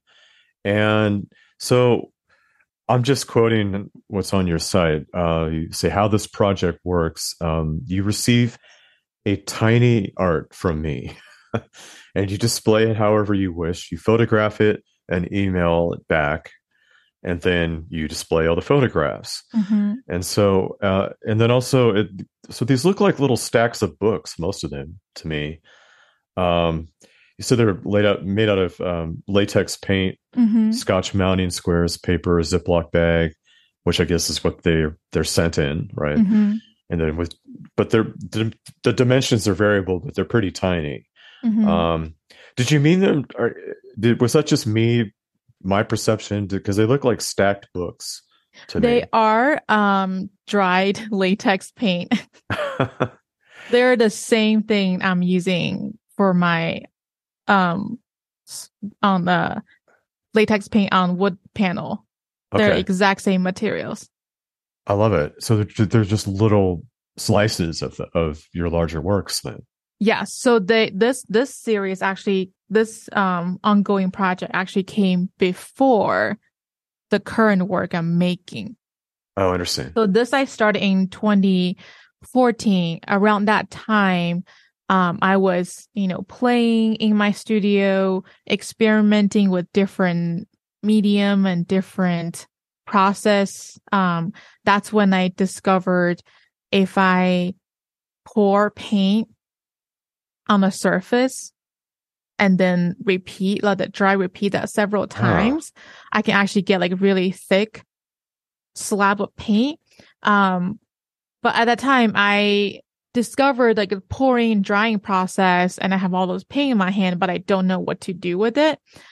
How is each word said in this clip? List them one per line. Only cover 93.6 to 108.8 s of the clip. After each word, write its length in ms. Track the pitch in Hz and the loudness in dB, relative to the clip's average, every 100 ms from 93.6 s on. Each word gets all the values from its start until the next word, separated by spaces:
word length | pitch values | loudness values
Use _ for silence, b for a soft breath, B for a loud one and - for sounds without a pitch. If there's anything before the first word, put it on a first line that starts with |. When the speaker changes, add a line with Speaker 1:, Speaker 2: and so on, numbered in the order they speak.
| - - _ | -20 -20 _
Speaker 2:
Um, 420 | 202 180 170 165 B B B 214 | -2 0 -2 -4 B B B 0
that's 260 | 202 - | 0 0
when 200 | 214 196 | 2 2
I 160 | 190 185 | 2 0
discovered 920 | - 190 - 196 185 185 180 175 170 b b b _ _ | -2 -4 -2 0 0 2 0 0 -2 b b b _ _
if 260 | 196 185 196 | 0 0 2
I 560 | 190 185 185 180 180 - _ _ _ _ _ _ - | 2 2 2 0 -2 -8 _ _ _ _ _ _ -6
pour 440 | 220 202 202 208 | 0 4 4 2
paint 580 | - - 202 190 214 - _ _ _ _ _ _ _ _ _ _ _ - | -2 -4 0 2 0 -2 _ _ _ _ _ _ _ _ _ _ _ 0
on 160 | 202 | 2
a 80 | 190 | 2
surface 800 | - 190 175 - 247 262 - - _ _ _ _ _ _ _ _ - | 0 0 0 0 0 0 -4 -16 _ _ _ _ _ _ _ _ 0
and 200 | 196 185 | 2 2
then 360 | 185 180 175 - | 2 2 -2 -2
repeat, 600 | 196 185 - - 190 208 | -4 -4 -6 -6 -4 -2
let 160 | 208 196 | 0 -2
it 100 | 202 | -4
dry, 200 | - 196 | 0 0
repeat 360 | 196 185 - 202 | 2 -2 -4 -2
that 200 | 196 - | -2 -2
several 340 | - 202 208 | -2 -2 -2
Speaker 1:
Ah. 40 | - | -4
Speaker 2:
times, 640 | - 117 165 214 311 - B B B B | -2 2 2 2 -2 -6 B B B B
I 100 | 214 | -2
can 140 | 214 196 | 0 0
actually 280 | 196 208 | 2 0
get, 180 | 185 185 | 0 2
like, 180 | 175 185 | 0 2
really 320 | 196 190 185 | 2 2 0
thick 520 | - - 190 214 - - _ _ _ _ _ _ _ _ | -4 0 0 0 -6 -20 _ _ _ _ _ _ _ _
slab 460 | - | -14